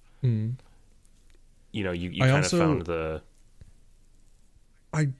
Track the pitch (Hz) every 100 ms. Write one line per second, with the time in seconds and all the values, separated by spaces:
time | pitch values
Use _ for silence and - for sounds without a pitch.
0 | - - 127 110 110 127 - - - -
1 | - - - - - - - 113 95 87
2 | 90 85 131 135 90 90 82 - 82 82
3 | 80 78 - - - - - - - -
4 | - - - - - - _ _ _ 156
5 | 147 131